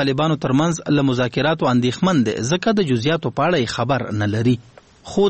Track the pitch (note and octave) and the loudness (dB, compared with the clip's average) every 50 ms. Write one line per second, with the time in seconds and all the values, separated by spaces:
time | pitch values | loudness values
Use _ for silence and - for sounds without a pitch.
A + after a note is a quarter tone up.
0 | C#3 C3+ C3 C#3+ D#3 D#3+ D#3 - - C3 B2+ C#3+ D#3+ E3+ D#3+ - - - D3 C#3+ | 0 0 0 0 0 0 0 0 0 0 0 2 2 0 -2 -2 -2 0 0 2
1 | C#3 C3+ B2 B2 B2 A#2 - C#3 C3+ D3+ E3 D#3+ E3+ C3 B2 B2 B2 B2+ A#2+ - | 2 2 0 0 -2 -2 -2 0 0 0 0 0 0 2 2 2 2 0 0 0
2 | F#3 F#3+ F3+ C#3 A2 G#2+ - - A2 B2+ E3+ F#3 - A#3 G#3+ G#3 F#3 C3+ B2 A2+ | 0 2 2 2 2 0 0 -2 -2 -2 -2 -2 0 0 0 0 2 0 0 0
3 | A2+ D3 E3 D#3+ - B2 - C3+ C#3+ F3 F3+ D3 A#2 - - - A#2+ B2 C3+ A#2+ | 0 0 -2 -2 -2 -4 -2 -2 0 0 0 0 -2 -2 -4 -2 -2 0 0 -2
4 | A2 - G#2+ G#2+ G#2 G2+ G#2 A2+ A#2 B2+ B2 - - - - - - _ _ _ | -2 -4 -4 -2 -2 -2 0 0 2 0 0 0 -4 -12 -20 -20 -20 _ _ _
5 | - - - G3 G3+ | -16 -6 0 0 2